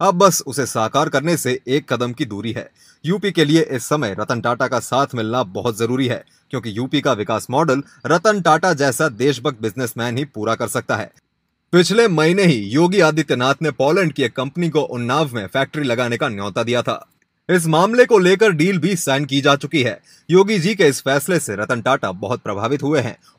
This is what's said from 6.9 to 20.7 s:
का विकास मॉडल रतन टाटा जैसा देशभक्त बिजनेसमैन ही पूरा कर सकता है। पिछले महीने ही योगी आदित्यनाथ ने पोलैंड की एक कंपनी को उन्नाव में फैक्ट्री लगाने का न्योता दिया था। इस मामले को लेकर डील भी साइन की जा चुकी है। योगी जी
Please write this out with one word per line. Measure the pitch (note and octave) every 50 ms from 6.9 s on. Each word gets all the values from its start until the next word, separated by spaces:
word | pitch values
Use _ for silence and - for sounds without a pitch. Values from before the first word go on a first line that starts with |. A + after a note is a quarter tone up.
| - C#3+
का | - D3
विकास | B2 G2+ G#2+ F2+ A2+ G#2 - -
मॉडल | B2 C#3 E3+ D#3 C3 C#3 - _ _ _ -
रतन | B2+ D#3 F3 - A3 G#3 G3+
टाटा | E3 D#3+ D#3 D#3+ F3+ F#3
जैसा | E3+ C3 C#3+ C#3 B2 - D#3+ D#3
देशभक्त | G#2+ G2+ B2 D3 C3+ A#2 A#2+ D3+ C3+ A2
बिजनेसमैन | A2 A2 - C3 B2+ A2+ - A#2+ A#2 A#2+ A#2 B2+
ही | D3+
पूरा | C#3+ - A#2 G#2+ A2 A2+
कर | - B2 G#2+
सकता | - B2+ - - A#2+
है। | A2 G#2+ - _ _ _ _ _ _ _ _ _ _ _ _
पिछले | - F3 F3 E3+ F#3+ A#3 A#3 G#3+
महीने | E3+ D#3 D#3 E3 F3 G3+
ही | G3 E3+ C#3+ A2
योगी | G2+ G2 A2+ D3 F3 F3+ F#3+ G3+
आदित्यनाथ | E3+ D#3 D3+ D#3+ D3+ - D3+ B2 B2+ C3+ C#3 -
ने | E3 D3+
पोलैंड | C3 - C3 C#3+ E3 G3 F#3 D#3
की | - -
एक | C3 A2+ -
कंपनी | - B2+ C#3 - F3 F3 E3
को | C#3 D#3
उन्नाव | C3+ - B2 B2 A#2+ A#2 B2+ D3+ D#3+ C3+ A#2+
में | A#2 G2
फैक्ट्री | F#2 - C3+ C3+ - - D#3 D3
लगाने | B2+ A#2 A#2+ B2 A#2+ A#2+
का | A#2 D#3+ C3+
न्योता | G#2+ G2 G2+ G#2 F2+ B2
दिया | A#2 A2+ A#2+ A#2+
था। | A#2 - A#2 - - - _ _ _ _ _ _ _ -
इस | F3+ F3+ E3
मामले | E3 D#3 D#3 F3+ G#3 A3+ B3 B3
को | B3+ A#3 G3+
लेकर | F3+ F3 G3 F#3+ A3 G#3+
डील | F3+ C#3+ D#3 F#3+ G3+ F3
भी | C3 F#3+ G3+
साइन | E3+ - C#3+ C3+ C#3 D3
की | C3+ C#3 C#3
जा | C3 C#3+ C#3+
चुकी | C#3 - C#3+ - D#3
है। | A#2+ A#2 G2+ - _ _ _ _ _ -
योगी | D#3+ F#3 G3+ G3 A3 G3
जी | D3+ G3+